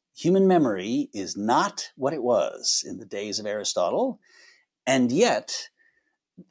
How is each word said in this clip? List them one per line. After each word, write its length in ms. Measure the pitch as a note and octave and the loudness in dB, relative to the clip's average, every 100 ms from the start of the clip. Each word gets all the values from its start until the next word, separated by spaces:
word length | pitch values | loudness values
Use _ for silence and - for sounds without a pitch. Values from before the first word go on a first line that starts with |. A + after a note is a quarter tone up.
| _ - | _ -4
human 320 | D#3+ F#3+ F#3+ | 2 4 6
memory 640 | F3+ C#3 G2 G2 C3 C#3+ | 6 4 0 -2 -2 -4
is 220 | - F2+ F#2+ | -6 -8 -4
not 560 | G#2+ C3+ G3+ - - - | 0 2 0 -4 -12 -6
what 160 | C3 | -4
it 100 | D3+ | -2
was 600 | A#2+ A2+ C2+ G1+ - - - | 0 2 0 -4 -2 -2 -4
in 100 | F2+ | -10
the 80 | - | -10
days 320 | G#2 G#2 F#2+ | -8 -6 -6
of 80 | G#2 | -6
Aristotle, 760 | G#2+ G2 - F2 C3 C4 A#3 _ _ - _ _ _ - | -6 -4 -2 0 0 -2 -4 _ _ -20 _ _ _ -2
and 240 | C3+ B2 | 2 2
yet 580 | C3+ A#3 A#2+ - - - _ _ _ _ _ _ - - | 4 2 2 -4 -8 -10 _ _ _ _ _ _ -20 -16